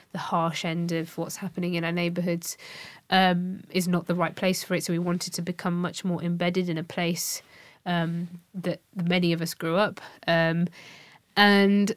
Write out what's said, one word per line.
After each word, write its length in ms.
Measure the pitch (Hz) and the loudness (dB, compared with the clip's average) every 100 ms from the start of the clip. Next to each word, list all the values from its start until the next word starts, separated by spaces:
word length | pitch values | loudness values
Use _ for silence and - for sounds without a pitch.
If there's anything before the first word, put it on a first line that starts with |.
| _ | _
the 60 | 175 | -10
harsh 460 | - 175 165 160 | -4 0 0 -2
end 280 | 175 165 170 | -4 -2 -2
of 260 | 165 160 - | -2 -4 -8
what's 180 | 165 - | -8 -8
happening 380 | 190 - 175 | -10 -6 -4
in 100 | 175 | -2
our 80 | 165 | -2
neighbourhoods, 640 | 175 170 175 175 170 - - - - - - - | 0 -2 -2 -2 -2 -6 -12 -16 -18 -18 -18 0
um, 500 | 190 185 180 180 190 - | 4 6 4 -2 -8 -6
is 160 | 185 180 | -2 0
not 200 | 175 - | 0 0
the 80 | |
right 200 | 175 165 | 0 -2
place 300 | - 190 185 | 0 -2 0
for 100 | - | -2
it. 80 | 175 | -2
So 120 | - | 0
we 40 | 170 | -2
wanted 360 | 175 175 - | 0 -2 -4
to 80 | - | -6
become 360 | 175 175 185 175 | -6 -4 -2 -2
much 240 | 175 - | -2 -4
more 200 | 190 170 | -4 -2
embedded 480 | 175 175 175 180 180 | -2 0 0 0 -2
in 80 | 160 | -2
a 40 | |
place, 600 | 175 - 170 170 - - - - - - | -4 -2 -2 -2 -4 -8 -12 -20 -20 -10
um, 440 | 180 175 165 170 175 175 _ | -2 0 0 -2 -6 -10 _
that 260 | 190 175 - _ 190 | -8 -6 -6 _ -4
many 380 | 170 180 175 | 0 2 2
of 80 | 165 | 2
us 100 | 165 | -2
grew 240 | - 165 175 | -4 0 2
up. 240 | 214 208 - - - | 0 -2 -16 -6 0
Um, 420 | 170 165 170 175 - - - - - _ - | 2 4 2 -2 -4 -20 -20 -20 -20 _ 6
and 560 | 202 202 196 202 202 | 8 8 6 4 2